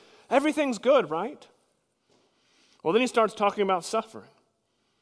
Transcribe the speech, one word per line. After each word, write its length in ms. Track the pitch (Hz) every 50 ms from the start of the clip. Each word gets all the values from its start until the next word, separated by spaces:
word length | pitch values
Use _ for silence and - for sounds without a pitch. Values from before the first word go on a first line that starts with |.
| - - - - _ -
Everything's 500 | 220 277 277 311 285 302 294 269 233 190
good, 320 | - 240 294 254 190 151
right? 380 | 156 165 190 262 302 - - - _ _ _ _ _ _ _ _ _ _ _ _ _ _ _ _ _ _ _ _ _ _ _ _ _ _ -
Well, 100 | 156 180
then 80 | 226
he 80 | 254 233
starts 260 | - 233 220 208 -
talking 280 | - 208 202 202 208 202
about 220 | 190 190 175 165
suffering. 460 | - - 220 220 - - 110 - - _ _ _ _ _ _ _ _ _ _ _ _ _ _